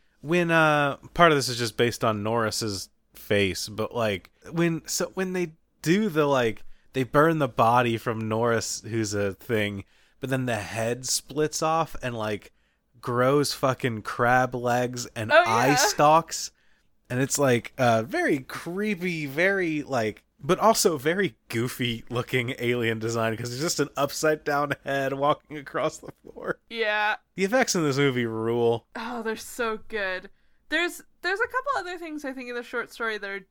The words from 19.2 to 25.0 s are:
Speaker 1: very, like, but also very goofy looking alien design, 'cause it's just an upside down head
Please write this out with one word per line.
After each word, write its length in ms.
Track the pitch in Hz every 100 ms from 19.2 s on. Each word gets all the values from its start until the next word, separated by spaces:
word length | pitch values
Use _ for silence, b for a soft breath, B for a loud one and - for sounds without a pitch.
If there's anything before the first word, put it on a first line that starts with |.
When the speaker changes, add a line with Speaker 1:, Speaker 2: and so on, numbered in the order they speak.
Speaker 1:
very, 580 | 147 143 185 196 170 151
like, 400 | 131 131 107 - _ _
but 200 | 139 185
also 400 | 208 220 202 151
very 360 | 143 185 175 - -
goofy 560 | 117 123 - 120 113 -
looking 440 | 120 120 127 117 127
alien 400 | 123 123 113 113
design, 360 | 117 117 113 110
'cause 140 | 120
it's 80 | 123
just 180 | 165 -
an 80 | 143 -
upside 480 | 139 - 156 151
down 300 | - 143 143 139
head 300 | 139 139